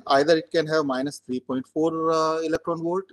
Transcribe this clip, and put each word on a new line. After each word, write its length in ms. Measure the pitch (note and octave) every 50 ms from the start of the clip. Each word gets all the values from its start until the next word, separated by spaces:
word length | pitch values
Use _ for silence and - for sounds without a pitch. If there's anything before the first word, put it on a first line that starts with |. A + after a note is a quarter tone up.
| - -
either 280 | C#3 C#3 D3 D#3+ E3+ D#3+
it 120 | D#3+ -
can 160 | - E3 D#3
have 180 | D#3 D#3 D#3 D3
minus 360 | C#3 C3 B2+ C3+ D3 C#3+ -
three 180 | - - B2+ B2+
point 260 | - - B2+ C3 B2+ -
four, 420 | _ D#3 D#3 E3 D#3+ D#3+ D#3+ E3
uh, 300 | E3 D#3+ D#3 D#3 D#3+ D#3+
electron 420 | D#3+ D#3+ D#3+ D#3+ - E3+ E3+ E3 E3
volt 220 | E3+ F3 F#3+ F#3+ -